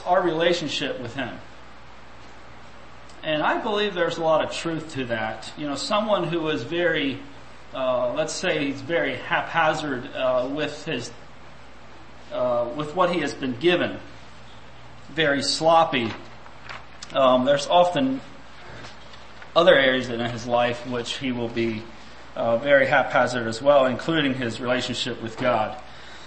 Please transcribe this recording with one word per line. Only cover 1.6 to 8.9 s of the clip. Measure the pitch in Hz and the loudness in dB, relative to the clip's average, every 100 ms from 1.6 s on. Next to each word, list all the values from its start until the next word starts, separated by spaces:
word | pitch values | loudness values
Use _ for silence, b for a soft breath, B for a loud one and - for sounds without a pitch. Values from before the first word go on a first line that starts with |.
| - - - - - - - - - - - - - - - - | -18 -18 -18 -18 -18 -18 -18 -18 -18 -16 -16 -16 -16 -16 -16 -8
And | 160 151 | -2 0
I | 196 339 | 2 0
believe | 226 208 208 | 0 0 0
there's | 180 165 165 | 0 0 2
a | |
lot | 160 156 | 4 4
of | 131 | 2
truth | - 165 160 - | -4 -4 -4 -4
to | 135 117 | -6 -2
that. | 110 110 110 - - | -2 -2 -4 -10 -8
You | 147 | -6
know, | |
someone | 139 - 214 220 190 | -4 0 0 2 0
who | 160 170 156 | 2 0 0
is | 143 | -2
very, | 120 170 170 156 139 113 - - - - - | -2 0 2 2 -2 -4 -10 -16 -16 -16 -12
uh, | 139 131 127 123 | -2 0 2 2
let's | 139 156 | 0 -2
say | - 180 156 139 | -2 0 0 -2
he's | 120 | -4
very | 120 | -2